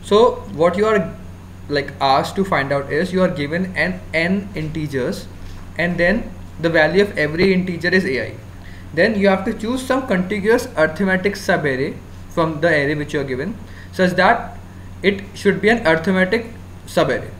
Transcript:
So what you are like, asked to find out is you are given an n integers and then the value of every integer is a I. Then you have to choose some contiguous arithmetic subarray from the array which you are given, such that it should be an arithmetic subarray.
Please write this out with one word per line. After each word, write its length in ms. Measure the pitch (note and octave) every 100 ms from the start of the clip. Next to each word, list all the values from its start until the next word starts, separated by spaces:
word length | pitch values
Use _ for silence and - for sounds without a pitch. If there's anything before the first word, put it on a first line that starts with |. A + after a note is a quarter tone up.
So 360 | - G3+ A#3+ - - C#3
what 220 | F3 F#3
you 100 | G#3+
are 280 | G#3+ - - - - - - -
like, 240 | C#3+ C#3 -
asked 360 | C3+ C#3+ - -
to 100 | F#3+
find 260 | D#3 C3+
out 200 | C#3 C#3
is 200 | D3 -
you 100 | F#3
are 80 | F3+
given 460 | C#3+ C#3+ E3+ F#3 D3
an 240 | E3 F#3 -
n 360 | D#3+ E3+ G3+ G3 -
integers 720 | D#3 D#3 D3+ C3+ C3 G3 - - - - - -
and 200 | F3 E3+
then 340 | F3 A3 - - - -
the 100 | E3
value 340 | E3 D#3 F3+
of 140 | G3+ -
every 360 | D3+ D#3+ F#3+
integer 360 | F#3 F#3 E3 F3
is 160 | F#3 C3
a 220 | B2+ A2
I. 80 | - - - - - -
Then 260 | D3 G#3 G#3
you 80 | G3
have 160 | F#3+ A#3
to 80 |
choose 320 | G3+ G#3+ C4 -
some 220 | B3+ C4
contiguous 600 | F#3 F3+ G#3 G3 A#3 - -
arithmetic 560 | D#3 D#3 F#3+ F#3 G3
subarray 640 | G3+ - E3+ D3 B2+ D3+ C4 - - -
from 320 | - D#3+ D3+
the 60 | E3+
array 280 | D3+ C#3 D3+
which 180 | C#3+
you 80 | D3
are 40 | C3+
given, 320 | B2+ E3+ A#3+ - - -
such 200 | - F3+
that 440 | F3+ F#3+ A#3 - - - - - -
it 180 | F#3 G3 -
should 280 | - G3+ E3+
be 80 | G#3
an 160 | A#3 D#3+
arithmetic 600 | D#3+ G3 F#3 F#3 A3+ - - - - -
subarray. 420 | - D3+ A#2 -